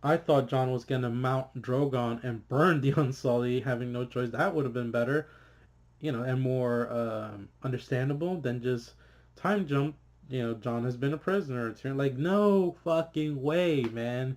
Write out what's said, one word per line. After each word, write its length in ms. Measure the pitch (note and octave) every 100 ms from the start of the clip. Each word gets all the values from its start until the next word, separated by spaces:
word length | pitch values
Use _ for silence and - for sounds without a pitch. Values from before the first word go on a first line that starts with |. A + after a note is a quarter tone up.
I 140 | C#3+ E3
thought 320 | - D3 B2
Jon 220 | C3 B2+
was 120 | B2+
gonna 260 | - C3 B2
mount 520 | A#2+ B2+ C3 C3 C3
Drogon 600 | A#2+ B2+ C#3+ B2+ A#2+ A#2
and 240 | B2+ A2+ G2+
burn 320 | C3 F3 D#3+
the 100 | C#3
<laughs> 60 | D3
Unsullied, 680 | C#3 B2+ C3+ A#2+ B2 B2+
having 280 | B2 A#2+ B2
no 120 | A#2+
choice. 260 | B2 B2 B2
That 240 | A2+ F3
would 100 | E3+
have 100 | C3+
been 160 | A#2 A#2+
better, 380 | A#2 A#2+ C#3+ D3+ - - - - _ - _
you 120 | D3+
know, 100 | B2
and 180 | B2+ B2+
more, 500 | C3 B2+ B2 A#2+ A#2
um, 560 | A#2+ A#2 A2 G#2+ G#2 G2 _
understandable 760 | C#3+ B2 - B2+ C3 D3 E3+ F3+
than 220 | C3 B2
just 320 | A#2+ B2 A#2 - - - _ -
time 300 | F#3 G#3 E3+
jump. 300 | C#3 D3 D3 _ _ -
You 140 | C3
know, 120 | A#2
Jon 300 | A#2 A2+ A#2
has 120 | A#2+ A#2+
been 160 | C#3
a 60 | D3+
prisoner. 500 | - G3 D#3+ B2+ A#2
It's 160 | G#2+
like, 320 | C3+ C3+ C#3 B2+
no 600 | D#3 G3+ G#3 G3 F3+ E3+
fucking 560 | - E3 E3 - D3+ C#3+
way, 440 | C3+ E3 F3+ D3
man. 520 | A#2 A2+ A#2 B2 C3